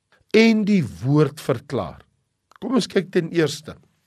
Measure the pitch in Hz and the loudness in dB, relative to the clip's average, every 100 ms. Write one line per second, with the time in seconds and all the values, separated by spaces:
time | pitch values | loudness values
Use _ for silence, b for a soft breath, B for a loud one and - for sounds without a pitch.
0 | _ _ _ 214 226 220 202 202 113 85 | _ _ _ 4 4 4 2 0 0 -4
1 | 127 147 143 - - 123 - 117 82 - | 0 2 2 -2 -6 -6 -4 -6 -6 -12
2 | _ _ _ _ _ - - 247 - 202 | _ _ _ _ _ -14 -4 -4 -2 -4
3 | 170 185 165 170 147 - - - _ _ | -2 -4 -2 -2 -2 -4 -16 -20 _ _